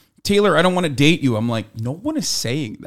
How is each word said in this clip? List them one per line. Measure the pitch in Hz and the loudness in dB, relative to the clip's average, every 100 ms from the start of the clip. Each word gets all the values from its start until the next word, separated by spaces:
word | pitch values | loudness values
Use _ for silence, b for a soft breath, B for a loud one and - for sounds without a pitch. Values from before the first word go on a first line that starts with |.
| b _ | b _
"Taylor, | - 202 208 156 | 0 2 4 4
I | |
don't | 180 180 | 2 2
wanna | 170 | -2
date | 127 143 170 | 2 4 4
you." | 135 107 | 2 0
I'm | 120 | -2
like, | 113 104 117 | -4 -6 -8
"No | 117 | -8
one | 160 269 311 | -6 -6 -4
is | 175 | -4
saying | - 110 143 120 - | -4 -4 -4 -6 -10